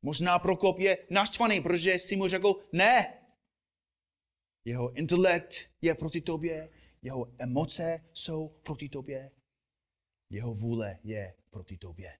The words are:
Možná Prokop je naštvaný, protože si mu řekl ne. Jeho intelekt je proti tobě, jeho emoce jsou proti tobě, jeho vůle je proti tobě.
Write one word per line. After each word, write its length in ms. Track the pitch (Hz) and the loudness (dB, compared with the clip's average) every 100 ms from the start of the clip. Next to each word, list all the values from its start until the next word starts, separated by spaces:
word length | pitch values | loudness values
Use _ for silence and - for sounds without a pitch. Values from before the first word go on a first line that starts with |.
Možná 380 | 143 147 175 262 | -4 -2 2 4
Prokop 400 | 170 185 196 185 | 4 4 4 4
je 180 | 190 185 - | 2 2 0
naštvaný, 520 | 185 208 - 233 202 | 0 2 2 2 2
protože 380 | 170 175 170 180 | 2 2 2 2
si 160 | - 196 | 2 0
mu 120 | 190 | 0
řekl 280 | 185 202 196 - | 2 4 2 0
ne. 460 | 165 202 247 - - _ _ _ _ _ _ _ _ _ _ _ _ _ _ 117 | 2 6 6 4 -6 _ _ _ _ _ _ _ _ _ _ _ _ _ _ -8
Jeho 260 | 123 123 | -4 -4
intelekt 640 | 123 151 175 185 170 - - - _ | -4 0 4 4 4 0 -12 -12 _
je 140 | 165 160 | -2 0
proti 260 | 156 165 | -2 -6
tobě, 480 | 156 160 165 160 156 _ _ _ | -4 -4 -4 -6 -10 _ _ _
jeho 320 | 123 131 117 - | -10 -8 -8 -8
emoce 680 | 123 127 160 - 165 165 - | -4 -2 -2 -2 -4 -6 -8
jsou 360 | - - 156 156 | -8 -6 -4 -8
proti 400 | - - 143 147 | -12 -12 -10 -10
tobě, 420 | 143 135 135 135 _ _ _ _ _ _ _ _ _ _ | -12 -10 -12 -12 _ _ _ _ _ _ _ _ _ _
jeho 240 | 98 120 | -8 -6
vůle 460 | 107 117 117 104 92 | -4 -2 -2 -4 -8
je 300 | 104 107 95 90 _ | -10 -8 -8 -12 _
proti 280 | 107 90 92 | -16 -14 -14
tobě. 400 | 92 85 87 82 | -16 -16 -18 -20